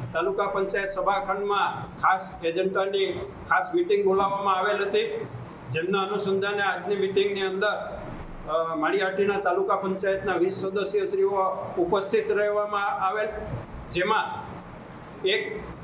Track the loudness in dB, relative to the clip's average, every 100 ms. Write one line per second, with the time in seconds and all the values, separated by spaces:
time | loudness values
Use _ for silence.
0 | -4 -2 0 0 0 0 0 -2 -2 0
1 | 0 0 0 -2 0 2 0 -2 -8 0
2 | 2 2 0 -4 -2 0 0 2 0 2
3 | 0 -2 -6 -10 0 2 2 2 4 4
4 | 4 4 2 2 2 2 2 0 2 2
5 | 0 -4 -8 -10 -12 -14 -6 -4 0 0
6 | 0 0 0 0 0 0 0 0 -2 0
7 | 2 2 2 2 0 2 0 0 -4 -8
8 | -10 -10 -10 -10 -2 0 0 0 2 2
9 | 2 2 2 2 2 2 2 2 0 0
10 | 0 0 0 2 2 2 -2 -2 0 0
11 | 2 2 2 4 2 0 -4 -2 2 2
12 | 2 2 2 2 2 2 0 0 -2 0
13 | 0 0 -2 -4 -6 -8 -8 -12 -6 -2
14 | 2 2 0 -6 -10 -12 -14 -16 -16 -16
15 | -16 -4 0 0 -2 -8 -10 -4